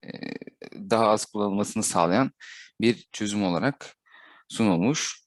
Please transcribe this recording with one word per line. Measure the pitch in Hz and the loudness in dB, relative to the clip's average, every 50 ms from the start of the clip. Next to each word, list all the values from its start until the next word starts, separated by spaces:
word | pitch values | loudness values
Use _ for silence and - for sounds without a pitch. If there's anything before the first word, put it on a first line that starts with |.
| - | -16
e, | - - - - - - - - - _ _ - 50 - | -16 -14 -12 -12 -12 -12 -12 -14 -18 _ _ -20 -18 -16
daha | - 101 95 113 113 113 107 | -14 -4 0 2 2 4 4
az | 107 107 - | 4 4 2
kullanılmasını | - _ 107 104 101 98 101 104 95 - 113 104 | -4 _ -4 -2 -2 0 -2 -2 -2 -2 -4 -4
sağlayan | - - 95 85 85 87 110 135 139 - _ - - - - - - _ _ | 0 2 2 2 4 4 4 2 2 -2 _ -20 -20 -18 -20 -20 -20 _ _
bir | 107 113 120 90 - _ _ | 0 0 2 0 -4 _ _
çözüm | - 110 104 104 107 101 | -6 -6 -4 -2 0 0
olarak | 92 87 82 92 131 143 _ - - - _ _ _ _ - - - - - _ _ | 2 0 2 0 0 -2 _ -12 -20 -20 _ _ _ _ -20 -20 -20 -20 -20 _ _
sunulmuş. | - - 113 107 92 82 87 117 147 151 - - - - _ | -2 0 2 4 4 4 2 2 0 0 -2 -6 -6 -10 _